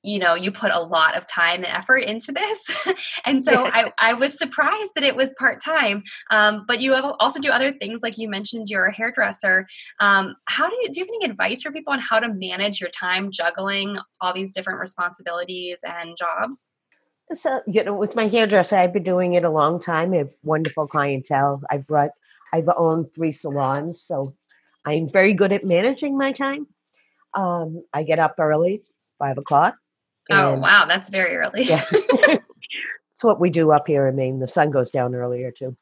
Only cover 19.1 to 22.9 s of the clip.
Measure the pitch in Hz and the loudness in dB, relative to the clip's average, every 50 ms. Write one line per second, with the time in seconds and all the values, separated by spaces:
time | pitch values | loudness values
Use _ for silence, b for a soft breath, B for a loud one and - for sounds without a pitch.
19.1 | 180 180 180 175 175 175 170 170 156 156 147 151 170 170 - - 165 160 165 185 | 0 2 2 4 2 4 2 4 2 4 2 2 2 -2 -2 -2 0 0 2 2
20.1 | 185 165 143 135 _ _ - 147 156 156 160 151 - 160 151 143 - 156 143 143 | 2 0 0 -2 _ _ -2 -2 0 0 0 -2 -2 -4 -6 -2 0 0 0 0
21.1 | 139 131 131 - 147 135 139 143 139 139 139 - 139 143 139 _ 151 147 143 139 | 0 -4 -2 0 2 2 2 2 0 -2 -4 -4 -4 -6 -4 _ 2 2 2 2
22.1 | - _ b b b b b b - 165 156 160 - - 170 160 | -2 _ b b b b b b -2 0 2 2 2 4 2 2